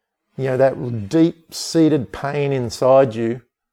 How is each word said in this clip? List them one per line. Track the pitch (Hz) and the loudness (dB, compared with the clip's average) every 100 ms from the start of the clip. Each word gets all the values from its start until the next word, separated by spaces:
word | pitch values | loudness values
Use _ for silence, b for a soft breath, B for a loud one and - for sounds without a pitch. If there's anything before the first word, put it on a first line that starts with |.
| _ _ _ - | _ _ _ -8
you | 131 | -4
know, | 131 | 2
that | 131 127 127 117 98 | 2 0 -8 -8 -2
deep-seated | 160 165 - _ - - 165 156 147 107 | 2 2 0 _ -14 -4 2 2 2 -4
pain | - 139 143 143 | -8 -6 -4 -2
inside | 135 117 - 131 135 135 | -2 -4 0 4 6 4
you, | 110 113 123 _ _ _ | 0 -4 -4 _ _ _